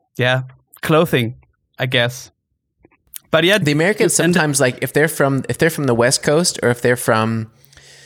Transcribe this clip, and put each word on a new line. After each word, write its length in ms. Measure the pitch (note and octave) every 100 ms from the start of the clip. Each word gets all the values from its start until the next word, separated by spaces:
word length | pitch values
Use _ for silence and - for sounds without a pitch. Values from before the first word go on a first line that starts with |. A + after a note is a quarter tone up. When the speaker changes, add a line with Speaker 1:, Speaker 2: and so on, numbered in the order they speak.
| _ -
Speaker 1:
yeah, 240 | B2 C3 C3 - _ -
clothing, 540 | - D#3 F3 C#3+ A#2 - _ _ _ -
I 60 | C3
guess. 460 | B2+ A#2+ B2+ - _ _ _ _ _ _ _ _ - -
But 140 | D#3+ E3+
yeah, 140 | G#3
Speaker 2:
The 120 | D3+
Americans 480 | D3 F3 G#3 F3 -
Speaker 1:
and 140 | E3
Speaker 2:
sometimes, 260 | F3 D#3 C#3
like, 200 | B2+ B2
if 100 | B2+
they're 160 | C#3+ D#3
from, 360 | - C#3 C3+ -
if 100 | B2
they're 120 | D#3+
from 160 | - C#3
the 100 | A#2
West 260 | A#2+ -
Coast 380 | - D3+ F3+ -
or 80 | A#2
if 120 | A#2+
they're 160 | A#2+ B2
from, 520 | - A2+ A2+ A2+ A2 _ _ - - -